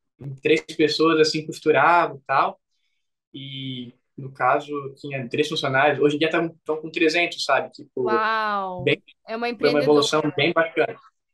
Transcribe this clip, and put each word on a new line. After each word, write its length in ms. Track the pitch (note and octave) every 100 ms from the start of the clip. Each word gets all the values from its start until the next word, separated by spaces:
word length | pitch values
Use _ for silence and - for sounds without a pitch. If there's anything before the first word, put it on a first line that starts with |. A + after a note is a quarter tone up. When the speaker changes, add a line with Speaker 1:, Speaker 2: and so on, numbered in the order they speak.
| _ _ C#3 C3+
Speaker 1:
três 180 | - -
pessoas, 580 | - - D3+ - D#3+ D#3+
assim, 260 | D#3 D#3 D3+
costuravam 680 | - D#3 C3+ D#3 E3+ D#3+ C#3+
e 40 | -
tal. 340 | C#3 F#3 - _ _ _ _ _ _ _
E, 600 | C#3 C#3 C3+ C3+ B2+ A#2+ - _ -
no 160 | C3+
caso, 400 | - B2+ D3 D3 D3 C3+ -
tinha 320 | C#3+ C3+ A#2
três 200 | C#3+ D3+
funcionários. 520 | D#3+ C#3+ C3 D3 C#3
Hoje 160 | D3 D3
em 20 |
dia 100 | D#3
tão, 200 | E3+ E3 -
tão 140 | - D#3
com 100 | D#3+
trezentos, 540 | E3+ D#3 F3 E3+ -
sabe? 260 | - - -
Tipo, 560 | - - - - G#3+ A3 A3
Speaker 2:
Uau! 400 | G#3+ G3+ F#3+ F3+
Speaker 1:
bem, 240 | E3+ D#3 _ _ -
Speaker 2:
É 100 | A3+
uma 120 | A#3+ A#3
Speaker 1:
foi 100 | D3
uma 100 | D3
evolução 420 | C#3+ D3 C#3+ D#3
Speaker 2:
empreendedora. 120 | D3+ C#3+
Speaker 1:
bem 160 | D#3
bacana. 440 | E3 E3 D#3+ C#3 - _ _ _